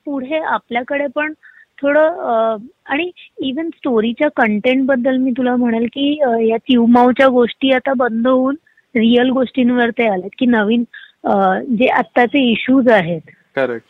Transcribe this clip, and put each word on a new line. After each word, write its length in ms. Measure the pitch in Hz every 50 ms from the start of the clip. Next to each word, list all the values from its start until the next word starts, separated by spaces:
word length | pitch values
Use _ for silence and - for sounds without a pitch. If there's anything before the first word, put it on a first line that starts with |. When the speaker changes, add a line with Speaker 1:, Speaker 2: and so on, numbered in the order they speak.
| _
Speaker 1:
पुढे 340 | 302 277 269 254 262 311 311
आपल्याकडे 680 | 320 - 247 208 - - 240 240 254 - 285 277 285 269 -
पण 180 | 294 302 311 311 - _ - _ - _ _ _ -
थोडं, 200 | 277 285 285 302
अ, 560 | 311 320 349 - - 240 233 220 226 226 220 214 226 285 - _ _
आणि 260 | - 269 294 349 359 - - - - _ 453 302
even 240 | 269 254 311 330
स्टोरीच्या 600 | 330 - _ - 285 240 220 214 233 233 - 302 302 -
content 500 | 294 240 214 208 208 - 254 254 269 269
बद्दल 320 | 254 277 247 233 269 262
मी 140 | 254 262 262
तुला 240 | 233 262 247 247 247
म्हणेल 300 | 247 247 240 226 226 240
की, 340 | 233 - 277 277 285 294 302
अ, 180 | 285 240 226
या 200 | 226 226 220 226
चिवमाऊच्या 720 | 226 - - 254 240 233 226 240 240 247 247 240 - 269
गोष्टी 440 | 269 247 247 240 - - - 269 269
आता 220 | 262 254 - 269 277
बंद 340 | 247 254 233 226 226 233
होऊन 280 | 254 262 254 254 269 285 - _ _ _ _ _ _ -
real 340 | 226 220 226 240 240 254 262
गोष्टींवर 600 | 240 262 247 - - 262 247 240 247 247 233 233
ते 180 | 233 - 233
आलेत 220 | 220 190 185 180 202 -
की 80 | - 262
नवीन, 380 | 240 233 220 202 208 233 240 233 - - - - - _ _ -
अ, 360 | - 214 196 196 185 190 214
जे 280 | 262 277 233 190 254
आत्ताचे 640 | - - - - - - 254 247 233 - 285 262 240
issues 380 | 220 - - - 262 269 226 247
आहेत. 320 | 220 196 165 165 170 156 - - - _ _ _ _
Speaker 2:
Correct, 300 | 139 131 120 117 113 -